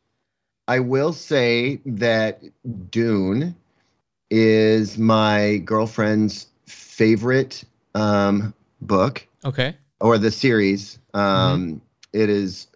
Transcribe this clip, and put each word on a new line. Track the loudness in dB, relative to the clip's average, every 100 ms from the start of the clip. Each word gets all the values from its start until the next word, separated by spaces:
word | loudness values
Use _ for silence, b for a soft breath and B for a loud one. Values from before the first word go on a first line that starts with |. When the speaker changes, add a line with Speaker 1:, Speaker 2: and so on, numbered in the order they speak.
| _ _ _ _ _ _ -2
Speaker 1:
I | -2
will | 0 0 -2
say | -4 -2 0 2 0 -2 -4 -8
that | -2 0 0 -2 -6 -16 _ -14 -12 -6
Dune | -2 0 0 0 -2 -4 -8 _ _ _ _ _ _ -2
is | 2 4 4 4 2 0 0
my | 2 2 2 2 0 -2 -2
girlfriend's | -2 -2 -2 0 0 0 -4 -16 _ -20
favorite, | -20 -12 0 2 2 2 0 -2 -8 -20 _ _ -2
um, | 0 2 2 0 -2 -10 _ _
book. | -2 0 0 -2 -14 _
Speaker 2:
Okay. | -6 -4 -4 -6 _ -2
Speaker 1:
Or | 2 2
the | 0
series. | 0 0 2 2 -2 -6 -20 _
Um, | -2 0 2 2 0 -4
Speaker 2:
Mm-hmm. | -10 -16 _ -6 -2
Speaker 1:
it | 0
is | 0 -2 -8 -18